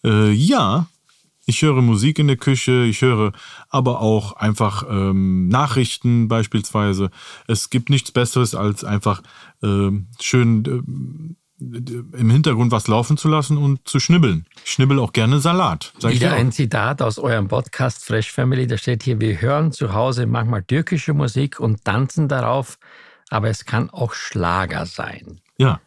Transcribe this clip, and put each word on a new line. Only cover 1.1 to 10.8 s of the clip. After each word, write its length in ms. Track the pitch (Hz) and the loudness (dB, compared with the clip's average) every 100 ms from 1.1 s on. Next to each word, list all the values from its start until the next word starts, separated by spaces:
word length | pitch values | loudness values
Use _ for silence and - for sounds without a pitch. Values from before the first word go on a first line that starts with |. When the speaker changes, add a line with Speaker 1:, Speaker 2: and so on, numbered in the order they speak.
| _ _ _ - | _ _ _ -4
Speaker 1:
Ich 160 | 120 | 2
höre 180 | 156 131 | 2 4
Musik 380 | 120 107 131 156 | 4 4 2 2
in 80 | 147 | 2
der 100 | 127 | 2
Küche, 480 | - 135 - 127 | 0 0 2 2
ich 160 | 120 104 | 2 2
höre 320 | 127 113 107 - - - - | 2 2 0 -2 -18 -20 -4
aber 300 | 135 127 123 | 0 0 0
auch 340 | 110 110 104 | 2 2 -2
einfach, 520 | - 107 104 107 101 - | -2 -2 0 0 -2 -4
ähm, 600 | 101 98 95 95 92 90 | -2 0 2 2 2 2
Nachrichten 760 | 123 147 123 123 - 123 120 110 | 2 2 0 -2 -2 0 2 2
beispielsweise. 840 | 113 107 110 95 107 104 95 98 - - - - | 0 0 -2 -2 0 0 0 -2 -6 -20 -18 -4
Es 240 | 110 - | -4 0
gibt 180 | 123 117 | -4 0
nichts 220 | 139 - | 0 0
Besseres, 420 | 127 120 127 117 | -2 0 0 0
als 300 | - 104 104 | 0 -2 -2
einfach, 400 | - 104 107 95 - - - _ | -2 -2 0 -4 -8 -20 -20 _
ähm, 440 | 104 98 98 101 92 - | -2 0 0 -2 -6 -10
schön, 420 | - 127 117 110 | 0 2 4 2
ähm, 680 | 127 127 | 0 -4